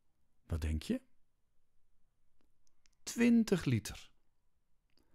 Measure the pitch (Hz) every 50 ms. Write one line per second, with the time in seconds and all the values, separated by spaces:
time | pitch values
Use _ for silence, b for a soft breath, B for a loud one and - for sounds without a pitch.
0 | _ _ _ _ _ _ _ _ _ - 85 82 - 78 78 78 - - 240 262
1 | - - - - - _ _ _ _ _ _ - - _ _ - - - - -
2 | - - _ _ _ - - - - _ - - - - - - - - _ _
3 | - - - 240 233 240 240 233 214 - 196 165 - 143 123 104 - - - -
4 | - - _ _ _ _ _ _ _ _ _ _ _ _ _ _ _ _ _ -
5 | _ _